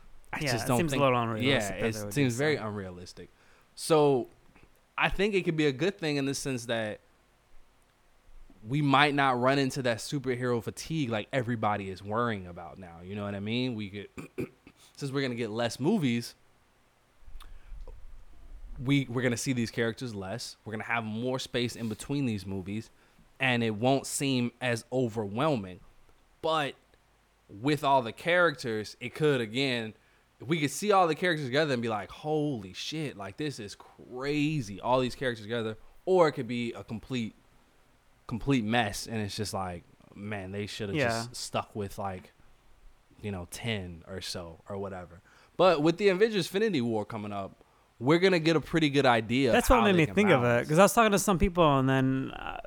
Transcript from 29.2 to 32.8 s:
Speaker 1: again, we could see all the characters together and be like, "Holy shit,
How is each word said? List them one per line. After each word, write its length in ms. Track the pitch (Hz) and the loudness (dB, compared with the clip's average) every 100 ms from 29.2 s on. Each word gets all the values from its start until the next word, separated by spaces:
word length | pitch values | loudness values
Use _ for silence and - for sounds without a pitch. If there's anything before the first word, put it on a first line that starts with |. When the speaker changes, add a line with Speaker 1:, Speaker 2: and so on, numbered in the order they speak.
| 151 139 | 2 2
Speaker 1:
again, 540 | 113 117 139 123 110 101 _ _ _ - 117 | 0 -2 -2 -2 -4 -10 _ _ _ -12 -4
we 140 | 165 | 0
could 100 | 143 | 0
see 220 | - 208 | -2 2
all 160 | 196 175 | 4 4
the 80 | 151 | 2
characters 300 | 180 156 139 | 0 0 0
together 260 | 127 156 | 0 2
and 100 | 127 | 0
be 60 | 117 | -2
like, 220 | 107 92 | -4 -6
"Holy 640 | - 151 156 147 127 95 | -10 -4 0 0 -4 -8
shit, 440 | 90 | -10